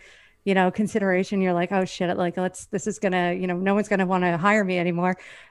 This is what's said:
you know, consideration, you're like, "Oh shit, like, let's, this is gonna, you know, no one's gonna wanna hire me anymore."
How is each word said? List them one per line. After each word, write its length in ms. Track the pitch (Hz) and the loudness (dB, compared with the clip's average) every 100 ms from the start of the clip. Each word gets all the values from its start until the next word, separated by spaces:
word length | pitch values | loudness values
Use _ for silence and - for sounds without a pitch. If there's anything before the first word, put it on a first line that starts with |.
| - - - _ - | -10 -20 -20 _ 0
you 80 | |
know, 160 | 190 185 | 2 2
consideration, 720 | 180 208 220 196 180 190 196 | 2 -2 0 0 0 0 0
you're 100 | 185 | 0
like, 180 | 175 175 | 0 0
"Oh 140 | 196 | 0
shit, 320 | 185 - 175 196 | -2 -2 -2 0
like, 200 | 175 175 | -2 -2
let's, 260 | 185 - - | -4 -6 -8
this 200 | 202 214 | -6 -6
is 120 | 190 | -4
gonna, 360 | 196 185 175 | -2 0 0
you 120 | 180 185 | -2 -2
know, 100 | 175 | -2
no 180 | 190 | 0
one's 140 | 202 202 | 0 2
gonna 180 | 196 185 | 0 0
wanna 320 | 185 180 170 | 2 2 2
hire 260 | 196 214 | 2 2
me 140 | 190 180 | 2 0
anymore." 380 | 175 170 180 185 - - - | 0 0 0 -2 -8 -20 -12